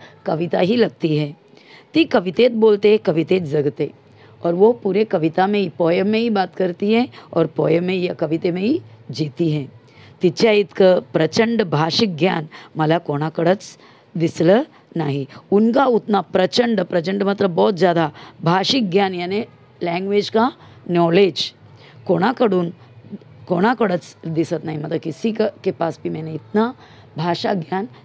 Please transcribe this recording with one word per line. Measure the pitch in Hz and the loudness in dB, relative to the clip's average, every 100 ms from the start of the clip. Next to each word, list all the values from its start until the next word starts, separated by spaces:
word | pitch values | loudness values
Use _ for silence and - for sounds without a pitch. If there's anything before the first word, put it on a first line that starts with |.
| - - - | -8 -14 -6
कविता | 151 170 185 | -4 -2 0
ही | 180 240 | 0 2
लगती | 208 - 165 151 | 0 0 -2 0
है। | 147 160 _ - - - - | -2 -8 _ -20 -20 -20 -4
ती | 311 | -2
कवितेत | 330 233 180 165 247 | 0 0 0 2 2
बोलते, | 226 220 208 208 214 | 4 4 4 4 4
कवितेत | 196 160 160 185 | 2 0 0 0
जगते, | 156 147 143 - 147 - - - - - | 0 -2 -2 -2 -6 -8 -20 -20 -20 -6
और | 170 | -4
वो | 175 214 | 4 4
पूरे | 240 202 185 | 4 0 -2
कविता | 220 180 156 156 190 | 0 0 0 0 0
में | 208 | 0
ही, | 185 | -2
पोएम | - 165 185 196 | -2 0 0 0
में | 220 | 0
ही | 233 | 0
बात | 202 180 - | -2 -2 -4
करती | 185 175 208 | -4 -2 0
है, | 226 240 - - 170 | 0 0 -6 -6 -2
और | 156 | -2
पोएम | - 151 165 | 0 0 0
में | 180 | 0
ही | 185 175 | -2 -4
या | |
कविता | 170 160 165 180 | -4 -4 -2 -2
में | 180 | -2
ही | 208 330 - - - | -2 -2 -6 -18 -14
जीती | 135 151 - 165 | -6 -6 -2 -2
है। | 151 131 - - - - - | -2 -6 -14 -20 -20 -20 -2
तिच्या | 180 - 220 | -2 2 4
इतकं | 208 196 - 190 180 - | 4 2 4 4 4 2
प्रचंड | 165 160 - 226 233 | 0 0 2 0 0
भाषिक | 185 147 160 - 220 151 | -2 0 0 0 -2 0
ज्ञान | 180 175 151 - - - | -2 -2 -6 -14 -12 -2
मला | 156 170 | 0 0
कोणाकडंच | - 143 156 165 165 190 - - - - _ | -2 -4 -4 -2 0 0 -4 -20 -20 -20 _
दिसलं | 170 165 - 170 214 311 - _ 165 | -4 -2 0 2 4 2 -8 _ -6
नाही। | 151 139 131 - - | -4 -4 -6 -12 -2
उनका | 202 226 254 | 2 2 2
उतना | 262 220 196 202 | 2 0 0 -2
प्रचंड, | - 190 185 - 240 214 | 0 0 0 0 0 0
प्रचंड | 180 180 160 202 | -2 -2 -2 -2
मतलब | 196 202 202 | -2 0 -2
बहुत | 170 214 | 2 0
ज़्यादा, | 180 180 170 156 - - - | 2 2 2 -2 -4 -20 -6
भाषिक | 160 185 190 269 202 | -2 0 0 -2 0
ज्ञान | 190 190 | 0 0
यानी | 180 175 202 240 - - _ | -2 -4 -4 -6 -12 -20 _
लैंग्वेज | 175 170 196 208 196 | -6 -4 -2 -2 0
का | 220 247 - - - - | 0 0 -2 -16 -16 -4
नॉलेज | 175 170 175 190 139 - - - - - - - | 0 4 4 2 0 -8 -10 -20 -20 -20 -10 -2
कोणाकडून, | 170 196 247 240 185 170 - - - - 208 - - - | 0 0 0 0 2 -2 -6 -18 -20 -18 -18 -18 -20 -6
कोणाकडंच | 175 208 247 214 180 - - 165 | 0 0 2 0 -2 -6 -14 -6
दिसत | 160 160 160 | -4 -2 -4
नाही, | 160 156 | -6 -8
मतलब | 151 160 | -6 -6
किसी | 165 151 226 | -8 -6 -4
का, | 214 214 - | -2 -2 -4
के | 165 | -6
पास | 160 165 - | -4 -6 -6
भी | 175 | -8
मैंने | 160 160 | -8 -8
इतना | 156 - 208 226 269 - - - - | -12 -4 -2 -2 -4 -18 -20 -16 -6
भाषा | 175 170 220 | -4 -2 -2
ज्ञान | 196 156 185 226 - | -4 -4 -6 -8 -12